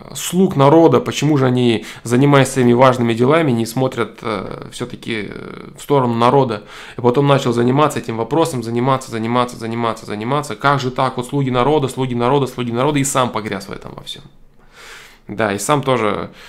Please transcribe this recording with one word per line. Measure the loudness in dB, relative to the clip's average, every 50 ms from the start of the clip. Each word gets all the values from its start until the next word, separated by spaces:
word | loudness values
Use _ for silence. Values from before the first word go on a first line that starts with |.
| -18 -16 -14
слуг | -10 -8 -4 2 2 2 2 4
народа, | 4 6 8 8 8 8 6 6 4
почему | 2 0 -4 0 0 2 2
же | 4 2
они, | 2 2 2 2 2 2 0 -2 -8 -16 -14 -4
занимаясь | 0 2 4 4 6 6 6 4 4
своими | 2 2 4 4 6
важными | 6 6 4 4 4 0 0 0
делами, | 2 2 2 4 2 2 2
не | 0 0 -2
смотрят, | -2 -2 -2 -2 -2 -2 -4 -6 -6 -6 -10 -8
э, | -6 -6 -6 -6 -8 -12 -12 -14 -16 -10
все-таки, | -10 -10 -10 -10 -14 -10 -8 -6 -6 -6 -10
э, | -12 -14 -14 -14 -16 -16 -16 -18 -18
в | -20 -6
сторону | 0 0 2 2 2 2
народа. | 2 2 4 4 4 2 2 -2 -8 -10 -14 -20 -20 -20 -16 -10
И | 0 0
потом | 2 2 4 2
начал | 4 2 2 2 0 0
заниматься | 0 2 2 2 2 2 2 0 -4
этим | -8 -6 -6
вопросом, | -6 -4 -2 0 0 0 0 -2 -6 -6
заниматься, | -4 -2 0 0 0 0 -2 -4 -8
заниматься, | -8 -6 -4 -2 0 0 0 -2 -4 -10
заниматься, | -10 -8 -6 -4 -4 -4 -4 -6 -8
заниматься. | -10 -8 -6 -4 -4 -4 -4 -4 -6 -10
Как | -2 0 0 0 0
же | -2 -4
так? | -2 -2 -2 -2 -2 -6
Вот | -8
слуги | -4 -2 -2 -2 0
народа, | 0 0 2 2 2 2 0 -2
слуги | -4 -4 -4 -4 -2
народа, | 0 0 2 2 2 0
слуги | -2 -4 -6 -6 -4 -2
народа. | -2 -2 0 0 0
И | -2
сам | 0 0 0 -2 -2
погряз | -2 -6 -8 -6 -8 -10 -10 -12
в | -14
этом | -14 -14 -16 -16
во | -16 -14
всем. | -16 -16 -16 -18 -20 _ -20 -20 -20 _ _ _ -20 _ -20 -20 -20 -20 -20 -20 -20 -20 _ _ -14
Да, | -4 -2 -2 -2 -2
и | -4
сам | -2 0 -2 0 2
тоже | 0 0 2 0 0 -2 -2 -6 -10 -12 -18 -20